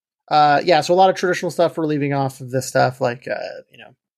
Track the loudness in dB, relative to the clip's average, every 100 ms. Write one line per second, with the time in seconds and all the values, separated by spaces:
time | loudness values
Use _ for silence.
0 | _ _ -2 2 4 4 2 2 4 4
1 | 4 2 -2 -2 -4 0 0 0 -4 -2
2 | -2 -2 -4 -6 -8 -6 -2 0 0 0
3 | -4 -4 -8 -10 -10 -14 -20 -20 -20 _
4 | _